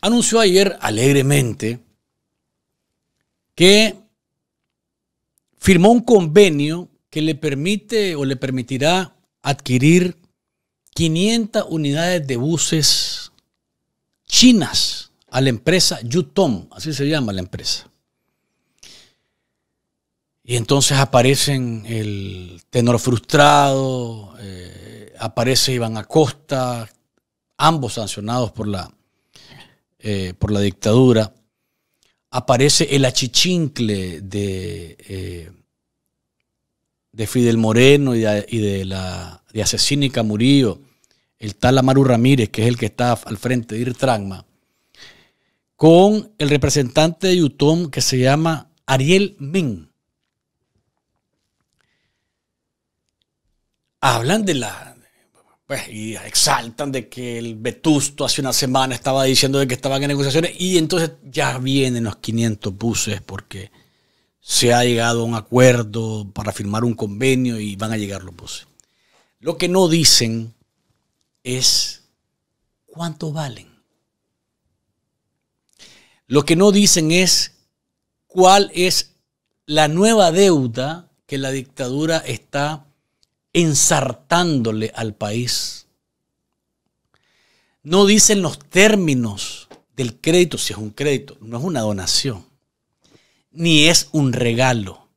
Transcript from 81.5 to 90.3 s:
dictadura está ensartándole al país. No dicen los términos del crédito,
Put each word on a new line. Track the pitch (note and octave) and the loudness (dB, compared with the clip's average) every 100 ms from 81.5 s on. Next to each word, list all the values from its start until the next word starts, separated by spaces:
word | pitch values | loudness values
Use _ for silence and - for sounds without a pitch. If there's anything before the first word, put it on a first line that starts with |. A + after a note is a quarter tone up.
dictadura | C3+ B2+ - B2+ C#3 D#3+ D#3+ | -8 -10 -10 -6 -4 -2 -2
está | C3 A#2+ _ C#3+ D3 D#3 _ _ _ _ _ _ _ | -4 -12 _ -6 -4 -6 _ _ _ _ _ _ _
ensartándole | E3+ E3 C#3 - D#3 C3 A#2+ _ E3+ F3 C#3+ A2+ G#2+ A2 | 0 0 2 2 0 -2 -8 _ 0 0 0 -2 -4 -6
al | - A2+ | -8 -10
país. | G#2 G#2 A2 B2 - - - _ _ _ _ _ _ _ _ _ _ _ _ _ _ _ _ _ _ _ _ | -8 -8 -6 -4 -6 -8 -12 _ _ _ _ _ _ _ _ _ _ _ _ _ _ _ _ _ _ _ _
No | D3 F3+ | 0 4
dicen | G3+ G#3+ - G#3 | 4 4 4 2
los | E3 C#3 | -2 -8
términos | - F3+ G#3+ G#3 E3+ C3 A2+ G2 - - - - _ - | -4 2 4 4 0 0 -2 -8 -12 -14 -20 -20 _ -8
del | B2 - | -8 -6
crédito, | - | 0